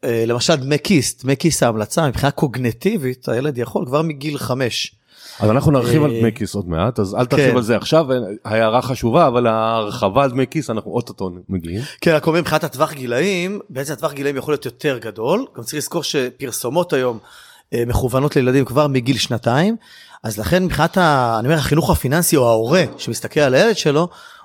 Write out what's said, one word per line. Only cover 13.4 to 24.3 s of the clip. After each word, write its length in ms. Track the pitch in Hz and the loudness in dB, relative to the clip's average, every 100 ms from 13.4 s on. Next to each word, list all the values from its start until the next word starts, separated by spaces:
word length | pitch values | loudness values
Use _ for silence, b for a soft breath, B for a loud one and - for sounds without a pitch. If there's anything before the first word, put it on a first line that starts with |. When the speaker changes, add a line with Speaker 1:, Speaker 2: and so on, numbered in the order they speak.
| 180 202 - | -4 -8 -10
Speaker 1:
בעצם 220 | 131 143 | -8 -8
הטווח 200 | 135 151 | -4 -6
גילאים 240 | 143 139 135 | -4 -4 -4
יכול 160 | 147 | -2
להיות 120 | 147 | -4
יותר 340 | 127 - 151 123 | -4 -6 -4 -4
גדול, 480 | 113 101 120 208 269 - | -6 -4 -2 -2 -4 -12
גם 60 | |
צריך 120 | 113 | -10
לזכור 280 | 147 - 175 | -8 -6 -6
שפרסומות 880 | - 147 123 120 131 - 120 156 175 | -2 -2 -4 -6 -10 -6 -2 -2 0
היום, 260 | 143 127 110 B B B B _ | 0 0 -4 B B B B _
אה, 100 | 120 120 | -4 0
מכוונות 500 | 107 127 131 143 147 | 0 0 0 2 2
לילדים 280 | 127 135 | 4 2
כבר 220 | 131 123 147 | 2 2 2
מגיל 300 | 135 120 123 | 2 0 -2
שנתיים, 600 | - 117 117 127 196 226 B B B B | -2 -2 0 2 2 -2 B B B B
אז 140 | - 202 | -10 -6
לכן 260 | - 180 | 0 0
מבחינת 320 | 185 147 165 190 | 2 0 0 2
ה-, 420 | 165 139 120 113 | 4 4 2 0
אני 100 | 123 | 0
אומר, 100 | 160 | 0
החינוך 320 | 123 147 160 | 2 2 2
הפיננסי 460 | 160 - 160 175 151 | 0 2 0 2 4
או 120 | 120 | 4
ההורה 360 | 113 113 180 139 - | 4 4 2 2 -4
שמסתכל 420 | - 117 110 151 | -8 -8 -4 0
על 140 | 139 | 4
הילד 220 | 127 226 208 | 4 4 2
שלו, 320 | 156 143 175 B B | 2 2 0 B B